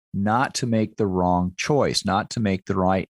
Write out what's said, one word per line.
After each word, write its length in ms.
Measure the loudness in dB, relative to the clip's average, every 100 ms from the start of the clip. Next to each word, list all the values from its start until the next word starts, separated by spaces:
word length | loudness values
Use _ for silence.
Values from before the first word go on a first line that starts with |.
| _
not 400 | -4 0 0 0 -4
to 120 | -2
make 280 | 0 0 -2
the 100 | -2
wrong 460 | 2 2 2 0 -4
choice, 460 | 0 2 2 0 0
not 260 | -2 -2
to 80 | -2
make 260 | -2 -2 -2
the 100 | 0
right, 340 | 2 0 -2